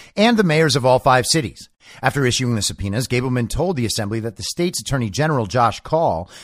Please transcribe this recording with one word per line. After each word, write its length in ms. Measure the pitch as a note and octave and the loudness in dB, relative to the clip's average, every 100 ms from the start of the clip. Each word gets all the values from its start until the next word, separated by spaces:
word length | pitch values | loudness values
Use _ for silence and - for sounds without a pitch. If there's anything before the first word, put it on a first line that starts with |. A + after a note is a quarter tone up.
| - - | -8 2
and 220 | A3+ A3 | 4 4
the 60 | |
mayors 320 | F3+ D#3 D#3+ C3 | 4 4 2 2
of 100 | B2+ | 4
all 140 | B2+ | 4
five 260 | C3+ B2+ B2 | 4 2 2
cities. 440 | E3 A2 - - _ - - | 0 -2 -10 -20 _ -20 -6
After 240 | C3 C#3+ B2+ | -2 0 0
issuing 300 | - B2 A2+ | 0 0 -2
the 60 | |
subpoenas, 460 | G2 - G2 G#2+ B2 | -4 -4 -4 -4 -2
Gableman 420 | B2 B2+ B2+ A2+ | -2 0 -2 -2
told 260 | B2+ F3 C#3+ | -2 -2 -2
the 100 | A2 | -2
Assembly 340 | - G#2 A2+ | -2 -4 -4
that 160 | A2+ - | -6 -8
the 80 | |
state's 360 | - - F3+ - | -8 -4 -4 -4
Attorney 300 | - C#3 A2 | -4 -2 -2
General, 360 | F#2+ D#3 C#3 G2+ | -2 0 0 0
Josh 340 | B2+ A#2 - | 2 2 0
Kaul, 480 | - D#3+ D3+ E2 F#2 - | -4 0 0 -2 -6 -16